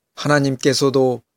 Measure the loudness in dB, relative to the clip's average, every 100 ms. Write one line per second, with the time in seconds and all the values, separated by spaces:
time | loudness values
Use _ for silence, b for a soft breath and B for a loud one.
0 | _ -8 -2 0 0 0 0 0 0 2
1 | 0 -2 _